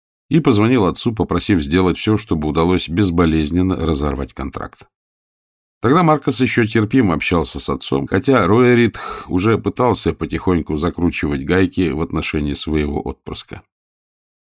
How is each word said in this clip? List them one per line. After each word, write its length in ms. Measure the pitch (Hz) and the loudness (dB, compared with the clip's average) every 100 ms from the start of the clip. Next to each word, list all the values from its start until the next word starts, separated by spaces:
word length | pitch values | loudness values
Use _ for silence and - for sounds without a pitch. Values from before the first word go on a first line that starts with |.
| _ _ _ | _ _ _
и 100 | 156 | 0
позвонил 440 | 147 107 110 127 92 | 2 4 4 4 2
отцу, 280 | 73 - | 0 -6
попросив 480 | 110 85 85 - 95 | -4 -2 -2 0 0
сделать 360 | 71 87 92 82 | 2 2 2 0
все, 200 | - 107 | 0 0
чтобы 320 | - 82 76 | 0 -2 -2
удалось 400 | 73 82 90 - | 0 2 0 -2
безболезненно 840 | 85 101 85 85 80 76 85 92 90 | 0 0 2 2 2 0 0 0 0
разорвать 560 | 80 76 71 67 67 | -2 -2 -2 -4 -8
контракт. 540 | - 69 - - - - _ _ _ _ _ _ _ _ _ | -10 -10 -10 -14 -16 -20 _ _ _ _ _ _ _ _ _
Тогда 180 | 113 156 | 2 4
Маркос 380 | 170 151 - 131 | 4 2 0 0
еще 240 | 127 - 110 | 0 2 2
терпимо 480 | 113 110 135 107 | 2 2 2 2
общался 460 | 78 - 87 76 71 | 0 0 0 0 -6
с 100 | - | -6
отцом, 380 | 67 - 67 69 | -6 -2 -4 -2
хотя 400 | 98 143 131 87 | -2 2 2 4
Роеритх 800 | 110 123 120 117 - - - - | 4 4 4 4 0 -12 -12 -4
уже 300 | 90 101 110 | -2 2 0
пытался 560 | 101 - 123 95 - | -2 0 0 2 -2
потихоньку 640 | 78 80 82 - 87 73 76 | -2 -4 -4 0 0 0 -2
закручивать 680 | 85 78 87 - 78 71 | -2 0 -2 0 -4 -4
гайки 460 | 71 90 92 - 87 | 0 2 2 0 -2
в 100 | 69 | -2
отношении 540 | 82 80 76 80 73 | -4 -4 -4 -4 -4
своего 480 | 71 - 78 73 73 | -4 -4 -2 -2 -4
отпрыска. 600 | - 67 - 78 - - _ _ _ _ _ _ _ _ | -6 -10 -12 -12 -12 -18 _ _ _ _ _ _ _ _